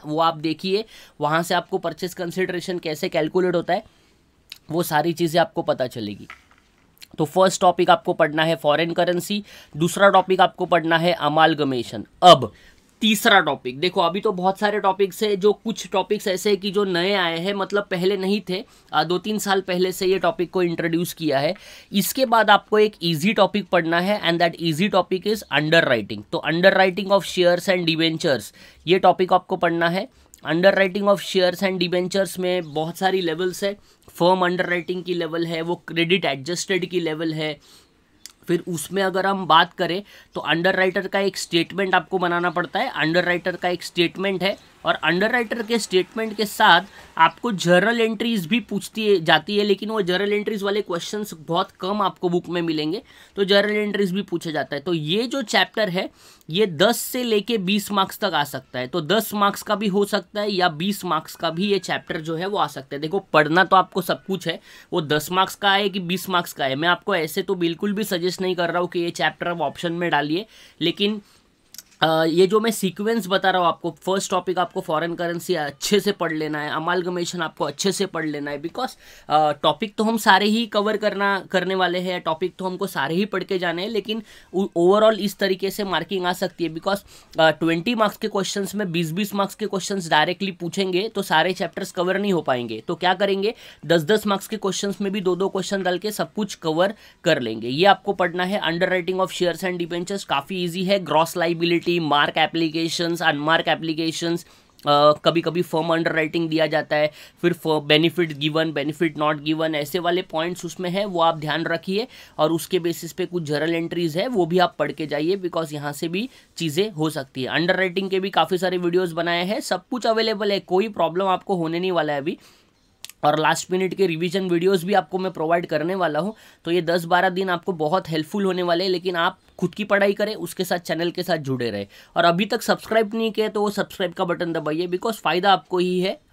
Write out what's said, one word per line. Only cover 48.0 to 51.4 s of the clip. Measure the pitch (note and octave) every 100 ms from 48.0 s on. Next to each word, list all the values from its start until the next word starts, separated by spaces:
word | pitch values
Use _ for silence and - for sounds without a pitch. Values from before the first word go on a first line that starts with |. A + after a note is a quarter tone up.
एंट्रीज | A3+ A3 A#3 A3+ D#3+
भी | A#3
पूछती | G#3 G3+ - A3 G#3+
है, | F#3+ D#3+
जाती | - F3+ G#3
है, |
लेकिन | G#3 G3 G#3
वो | A3
जर्नल | F3+ F3+ G3+
एंट्रीज | G#3 G3+ G#3+
वाले | G3 G#3
क्वेश्चंस | G3 E3+ - G#3 G#3
बहुत | D#3+